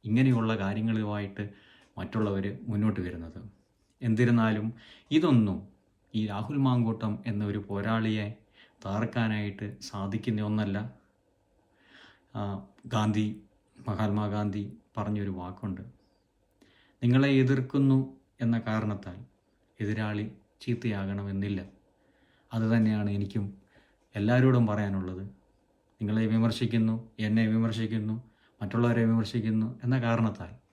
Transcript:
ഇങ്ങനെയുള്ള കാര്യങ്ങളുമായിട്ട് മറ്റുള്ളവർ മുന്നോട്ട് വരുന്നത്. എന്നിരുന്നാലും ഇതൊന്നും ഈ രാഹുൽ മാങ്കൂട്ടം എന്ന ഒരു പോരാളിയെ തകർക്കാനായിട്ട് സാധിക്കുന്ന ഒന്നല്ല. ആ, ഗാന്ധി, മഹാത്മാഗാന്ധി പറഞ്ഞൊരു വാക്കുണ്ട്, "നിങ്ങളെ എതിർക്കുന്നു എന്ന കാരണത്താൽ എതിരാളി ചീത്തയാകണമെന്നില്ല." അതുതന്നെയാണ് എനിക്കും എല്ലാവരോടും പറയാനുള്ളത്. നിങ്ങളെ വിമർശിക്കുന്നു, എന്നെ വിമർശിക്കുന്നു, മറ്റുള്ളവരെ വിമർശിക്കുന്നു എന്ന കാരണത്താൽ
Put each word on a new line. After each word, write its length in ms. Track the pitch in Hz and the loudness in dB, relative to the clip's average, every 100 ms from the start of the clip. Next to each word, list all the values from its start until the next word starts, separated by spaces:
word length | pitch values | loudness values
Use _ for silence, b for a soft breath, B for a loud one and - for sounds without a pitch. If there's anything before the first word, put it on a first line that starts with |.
ഇങ്ങനെയുള്ള 480 | 110 113 131 120 110 110 | 2 4 6 4 2 0
കാര്യങ്ങളുമായിട്ട് 840 | 98 107 113 110 104 104 98 98 101 B B B B - | 0 -2 0 0 -2 -4 -6 -8 -10 B B B B -12
മറ്റുള്ളവർ 640 | 92 113 107 98 98 - - | -6 -2 0 0 -4 -6 -4
മുന്നോട്ട് 320 | 104 107 95 | 0 0 0
വരുന്നത്. 400 | 90 85 82 - - _ _ _ _ _ | -6 -8 -12 -14 -18 _ _ _ _ _
എന്നിരുന്നാലും 680 | 123 110 120 117 110 104 107 - B B B | 0 4 6 6 4 2 -4 -8 B B B
ഇതൊന്നും 480 | 151 165 127 104 92 - _ _ _ _ | 2 6 6 4 0 -8 _ _ _ _
ഈ 60 | 110 107 | -4 -2
രാഹുൽ 300 | 101 110 143 | -4 -4 0
മാങ്കൂട്ടം 580 | 135 123 113 110 110 101 120 | 2 4 2 0 -4 -4 -4
എന്ന 160 | 104 | -4
ഒരു 140 | 107 101 | -2 -4
പോരാളിയെ 680 | - 101 104 113 110 107 104 110 _ b b _ 95 | -4 -4 -2 0 0 -2 -4 -10 _ b b _ -6
തകർക്കാനായിട്ട് 800 | 104 113 123 113 107 104 98 104 - | -4 -2 -2 -2 -2 -4 -8 -12 -12
സാധിക്കുന്ന 600 | - 101 98 107 120 107 | -12 -8 -6 -4 -2 -2
ഒന്നല്ല. 360 | 107 107 101 98 117 - _ _ _ _ _ _ _ B B B B B _ | -2 -2 -2 -4 -6 -12 _ _ _ _ _ _ _ B B B B B _
ആ, 80 | 107 101 98 - _ - | -8 -6 -8 -12 _ -4
ഗാന്ധി, 400 | 113 107 107 107 - - _ _ - | 0 2 2 0 -4 -16 _ _ -14
മഹാത്മാഗാന്ധി 880 | - 104 107 104 104 104 104 101 98 - _ - | -8 -2 0 0 -2 -2 -2 -4 -8 -12 _ -8
പറഞ്ഞൊരു 340 | 104 104 98 | -4 -4 -4
വാക്കുണ്ട്, 520 | 90 90 95 104 92 92 - _ _ _ _ _ _ b b b b | -6 -10 -10 -8 -8 -12 -20 _ _ _ _ _ _ b b b b
"നിങ്ങളെ 260 | 120 127 139 | 4 4 6
എതിർക്കുന്നു 680 | 135 127 135 127 143 135 135 131 - _ _ | 4 4 2 0 2 4 4 2 -10 _ _
എന്ന 160 | 117 117 | 0 0
കാരണത്താൽ 600 | 113 107 104 98 98 90 117 _ _ _ _ _ | 0 -2 -2 -6 -10 -14 -18 _ _ _ _ _
എതിരാളി 480 | 104 104 107 104 110 - _ _ | -4 -2 -4 -4 -6 -10 _ _
ചീത്തയാകണമെന്നില്ല." 1000 | - 117 117 101 98 98 98 98 98 95 - _ _ _ b b b b b | -4 -2 -2 -4 -4 -4 -4 -4 -2 -4 -6 _ _ _ b b b b b
അതുതന്നെയാണ് 580 | 113 110 113 110 107 104 | 0 4 4 4 2 0
എനിക്കും 340 | 101 98 113 98 - b b b b b | -2 -2 -4 -6 -8 b b b b b
എല്ലാവരോടും 500 | 104 104 123 131 127 110 | -2 2 6 6 6 4
പറയാനുള്ളത്. 580 | 104 104 98 92 92 95 - _ _ _ _ _ _ | 2 0 -2 -4 -8 -10 -14 _ _ _ _ _ _
നിങ്ങളെ 260 | 104 110 110 | -2 0 2
വിമർശിക്കുന്നു, 680 | 113 113 110 117 117 110 113 - - | 4 2 2 0 2 2 0 -6 -6
എന്നെ 280 | 107 110 110 | 0 2 4
വിമർശിക്കുന്നു, 680 | 110 113 110 113 110 107 110 b b b b | 2 2 0 -2 -2 -2 -6 b b b b
മറ്റുള്ളവരെ 440 | 101 113 120 117 | -4 0 2 4
വിമർശിക്കുന്നു 640 | 113 113 101 123 110 110 110 - | 4 2 0 -2 0 0 0 -4
എന്ന 120 | 120 131 | -2 0
കാരണത്താൽ 500 | 120 113 113 95 - - _ | 2 2 0 -2 -12 -16 _